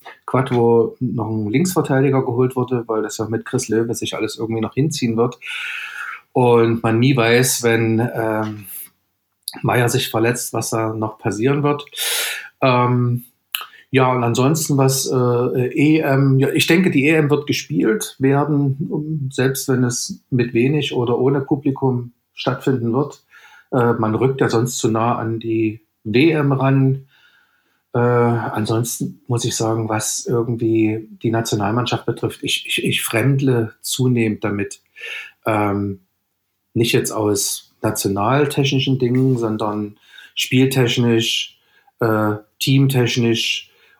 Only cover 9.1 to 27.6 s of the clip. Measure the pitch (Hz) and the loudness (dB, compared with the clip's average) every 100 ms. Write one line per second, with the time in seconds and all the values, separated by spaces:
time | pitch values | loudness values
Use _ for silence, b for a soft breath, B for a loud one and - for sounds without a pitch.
9.1 | _ _ _ - - 135 113 120 120 - | _ _ _ -14 -6 -2 0 0 0 -2
10.1 | 113 113 120 - 113 - 113 110 110 107 | 0 0 -2 -4 -6 -4 -4 -4 -4 -6
11.1 | - 110 101 123 147 143 147 - B B | -6 -6 -2 0 0 0 -2 -6 B B
12.1 | B B B B - 135 123 123 123 123 | B B B B -2 2 2 2 2 0
13.1 | 120 - _ _ - B B _ 131 127 | -2 -6 _ _ -14 B B _ 2 2
14.1 | 123 117 - 143 160 - 139 131 135 - | 2 0 2 2 2 0 2 2 2 0
15.1 | 131 123 120 123 131 123 - 147 156 151 | 0 2 2 0 0 -2 2 4 4 2
16.1 | 135 139 135 135 160 - 175 185 143 139 | 2 4 4 2 2 2 4 4 2 4
17.1 | 160 147 143 - 135 - 151 - 202 - | 4 2 0 0 -4 -4 -2 0 0 -4
18.1 | - 135 139 147 143 139 135 - 151 151 | -2 2 2 2 2 0 -2 -4 -6 -4
19.1 | 156 131 - 131 135 - 127 123 117 - | -6 -4 -2 0 0 0 0 0 -2 -6
20.1 | - _ 127 117 113 131 151 135 131 120 | -10 _ -2 0 2 2 2 0 -2 0
21.1 | 120 127 139 135 143 139 135 131 123 120 | 2 2 0 0 -2 0 0 0 0 -4
22.1 | - _ - - 120 - 127 117 117 - | -14 _ -8 -4 -2 0 0 0 -2 -2
23.1 | - b b b b b 131 120 117 110 | -6 b b b b b 0 2 2 0
24.1 | 110 127 135 120 113 127 - 120 110 117 | 2 2 4 2 2 0 -2 0 0 0
25.1 | 123 113 113 113 113 110 110 _ _ 113 | 0 -4 -4 -2 0 0 -4 _ _ -2
26.1 | 113 165 156 139 139 135 135 135 135 b | 2 4 4 2 2 4 4 4 0 b
27.1 | b b b b b | b b b b b